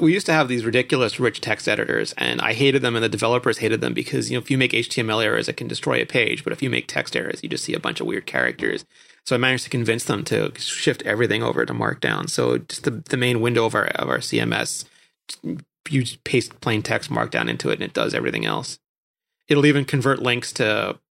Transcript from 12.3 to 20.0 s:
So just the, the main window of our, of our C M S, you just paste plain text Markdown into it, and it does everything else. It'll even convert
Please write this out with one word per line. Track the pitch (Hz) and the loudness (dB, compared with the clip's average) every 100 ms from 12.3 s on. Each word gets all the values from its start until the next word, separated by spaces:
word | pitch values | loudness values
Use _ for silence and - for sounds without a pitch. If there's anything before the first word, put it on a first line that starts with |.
So | - 60 62 | 0 0 0
just | - - | -2 -8
the, | - 113 - | -6 -6 -4
the | 127 | 0
main | 123 120 | 0 2
window | 117 120 113 | 2 2 2
of | |
our, | 110 - | 2 0
of | - - | 0 0
our | 64 | -2
C | - - | 0 0
M | 57 | 0
S, | 55 58 - - _ _ _ - - | 0 -2 -6 -10 _ _ _ -18 -10
you | - - - _ - 135 | -8 -8 -12 _ -2 -2
just | 120 - | 0 -4
paste | - 127 - - | 0 0 0 -4
plain | - 110 | -2 0
text | - 113 - | 0 -2 0
Markdown | - 57 - 58 | -2 0 0 0
into | 58 65 | -2 -2
it, | |
and | 53 | -2
it | 50 | -2
does | - 57 | -2 0
everything | - - 57 53 | 0 -2 -2 -2
else. | 52 - - _ _ _ _ _ _ - | -2 -4 -12 _ _ _ _ _ _ 0
It'll | 143 147 | 4 6
even | 143 | 4
convert | 139 143 | 2 2